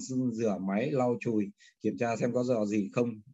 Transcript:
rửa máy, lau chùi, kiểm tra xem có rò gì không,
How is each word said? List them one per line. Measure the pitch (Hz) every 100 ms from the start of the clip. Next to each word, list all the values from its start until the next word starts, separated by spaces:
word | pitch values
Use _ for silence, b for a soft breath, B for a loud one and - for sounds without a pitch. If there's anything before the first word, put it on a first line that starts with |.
| 123 127 127
rửa | 110 110 92
máy, | 95 101 143
lau | 139 123 107
chùi, | - 107 98 - b b
kiểm | 113 95
tra | 117 113
xem | 123
có | 123
rò | 123 117 104
gì | 107 98
không, | 127 120 110 -